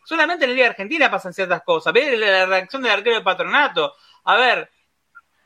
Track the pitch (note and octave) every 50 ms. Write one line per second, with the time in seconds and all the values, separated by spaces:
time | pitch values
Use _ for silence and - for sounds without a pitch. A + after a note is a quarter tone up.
0 | _ - D#4+ E4 D4+ D#4+ F4 E4 D4 B3 B3 C4 B3 A3+ - - G3 A3 D#4+ E4
1 | C4+ G#3+ G3 F#3 - F3+ E3+ - F#3+ F3 F3 E3 - - E3 D#3+ - D#3+ E3 A#3
2 | D4 D4 B3 A3 A3 G3+ F#3+ F#3 F#3 F#3 F#3+ F#3 F#3 - - C4+ B3+ A#3 G3+ G3
3 | G3+ A#3+ A#3 G#3+ F3+ G3 F3+ F3+ E3 F3 A3+ C#4 D4 B3 F3+ E3+ D3+ C#3 - _
4 | _ _ _ _ - - F#3+ A3+ B3+ A#3+ G#3+ F3 - - _ _ _ _ _ _
5 | _ _ _ - _ _ _ _ _